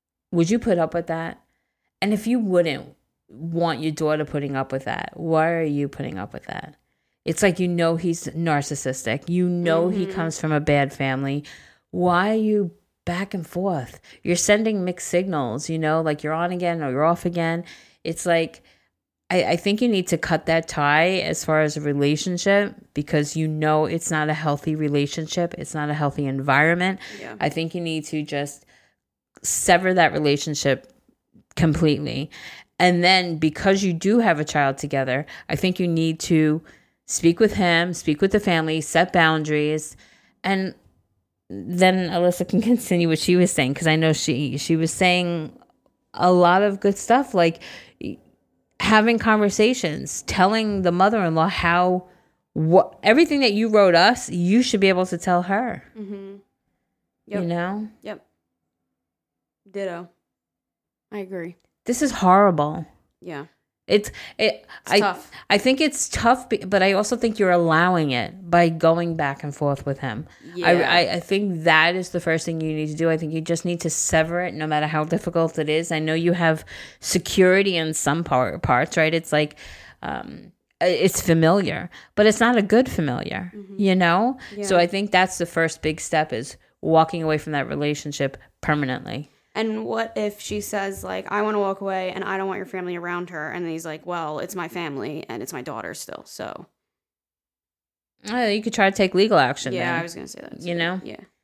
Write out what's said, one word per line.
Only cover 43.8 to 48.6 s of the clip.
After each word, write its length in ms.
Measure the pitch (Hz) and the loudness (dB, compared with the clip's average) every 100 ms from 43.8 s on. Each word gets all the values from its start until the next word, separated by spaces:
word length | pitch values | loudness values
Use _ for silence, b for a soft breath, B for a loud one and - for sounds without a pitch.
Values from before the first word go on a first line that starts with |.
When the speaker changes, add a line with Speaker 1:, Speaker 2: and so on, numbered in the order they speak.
| 165 | 0
Speaker 1:
I 80 | 160 | 2
know 160 | 160 | 2
she, 440 | 156 - 131 143 135 | 0 0 -2 -2 -4
she 180 | - 165 | -2 0
was 160 | 160 | 0
saying 600 | - 180 180 175 170 156 - _ _ _ _ _ | 2 2 2 0 -4 -8 -14 _ _ _ _ _
a 180 | - 180 | 0 4
lot 300 | 180 175 180 | 6 6 4
of 160 | 208 196 | 2 0
good 180 | 202 196 | 0 0
stuff, 360 | - 240 269 | 2 2 2
like 280 | 185 170 165 B B B - - - _ _ _ _ | 2 2 0 B B B -14 -12 -12 _ _ _ _